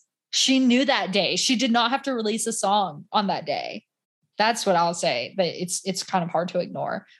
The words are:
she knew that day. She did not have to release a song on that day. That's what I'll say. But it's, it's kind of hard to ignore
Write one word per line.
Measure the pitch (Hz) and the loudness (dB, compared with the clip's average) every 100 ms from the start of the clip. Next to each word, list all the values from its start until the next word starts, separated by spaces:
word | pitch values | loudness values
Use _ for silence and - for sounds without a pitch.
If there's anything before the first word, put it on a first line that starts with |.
| _ _ _ | _ _ _
she | - - 269 | 0 2 4
knew | 254 240 285 | 6 4 4
that | 233 185 | 0 0
day. | 196 160 180 | 0 0 0
She | - 233 | 0 2
did | 254 | 2
not | 233 233 | 2 2
have | 269 | 0
to | 277 | -2
release | 247 214 220 233 | -2 -2 -2 -4
a | |
song | 220 196 208 185 147 - | -2 2 2 0 -4 -4
on | 208 196 | -2 0
that | 156 | -2
day. | 139 104 - 220 - _ _ _ _ - | -4 -4 -6 -10 -16 _ _ _ _ 0
That's | 214 226 | 0 2
what | 202 175 | 2 4
I'll | 170 | 2
say. | 175 170 123 127 190 | 0 -2 -2 -2 -2
But | 175 | -2
it's, | - 175 - 190 | -2 -6 -6 -6
it's | 180 | -6
kind | - 190 | -2 -2
of | 170 | 0
hard | 160 180 | -2 -2
to | 180 | -4
ignore | - 139 143 - - _ | -4 -6 -6 -8 -12 _